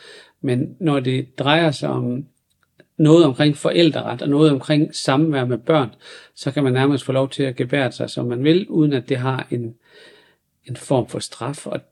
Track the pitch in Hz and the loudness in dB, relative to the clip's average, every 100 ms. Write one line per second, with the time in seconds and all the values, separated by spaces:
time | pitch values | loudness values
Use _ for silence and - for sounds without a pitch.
0 | - - - _ 139 123 - - 170 139 | -20 -20 -20 _ -2 -2 -2 -4 -2 0
1 | 127 127 131 - 143 160 165 135 143 131 | 0 -4 -6 -4 0 2 2 -2 -4 -4
2 | 123 123 151 _ _ _ _ _ _ - | -4 -6 -8 _ _ _ _ _ _ 0
3 | 156 165 156 127 151 147 170 180 170 127 | 6 8 6 4 0 2 -2 2 2 2
4 | 113 120 147 143 156 139 - 151 156 - | -6 -6 -2 2 4 2 0 0 0 -4
5 | - 135 160 139 123 120 - 160 113 - | 0 2 2 0 -2 -4 0 0 0 -6
6 | - - - - 139 135 135 127 135 143 | -20 -20 -20 -10 -6 -2 0 2 2 0
7 | - 131 135 - 135 123 127 143 127 - | -2 -2 -2 -2 -4 -4 -4 -2 -2 -4
8 | 120 - 120 120 143 175 214 175 151 135 | -8 -6 -6 -2 2 2 0 0 2 0
9 | 127 131 131 131 - 123 117 - _ - | -2 -4 -2 -4 -6 -6 -8 -12 _ -20
10 | - _ _ _ _ _ - 123 - 135 | -20 _ _ _ _ _ -16 -12 -2 -2
11 | 107 135 - - 120 147 - - - | -2 -8 -12 -10 -10 -10 -10 -10 -8